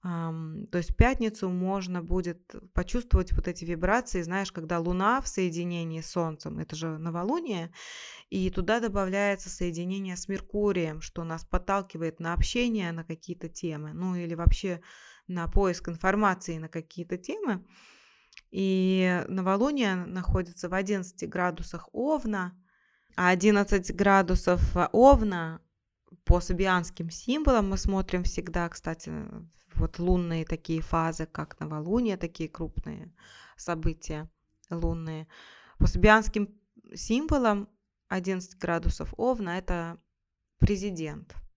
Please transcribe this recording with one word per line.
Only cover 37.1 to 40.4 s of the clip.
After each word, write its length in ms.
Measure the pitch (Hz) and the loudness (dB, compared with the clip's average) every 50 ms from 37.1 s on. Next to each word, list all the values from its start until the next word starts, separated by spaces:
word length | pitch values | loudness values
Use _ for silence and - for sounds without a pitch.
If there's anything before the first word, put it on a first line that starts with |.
| 220 254 302 320 311 285 247 226 208 202 202 - _ _ _ _ _ _ _ _ | 0 0 2 2 2 4 4 4 2 2 -2 -8 _ _ _ _ _ _ _ _
одиннадцать 500 | 190 190 175 185 190 185 180 - - _ | -6 -4 -2 -2 -4 -4 -4 -8 -10 _
градусов 560 | - 170 170 170 170 - - - 156 - - | -4 -2 -2 0 0 0 0 0 -4 -10 -4
Овна — 340 | - 226 247 254 226 208 175 170 185 | -2 0 0 0 0 -2 -4 -4 -4
это 380 | 185 - 180 175 165 165 170 - _ _ _ _ _ _ _ _ | -2 -2 -2 -2 -2 -6 -10 -14 _ _ _ _ _ _ _ _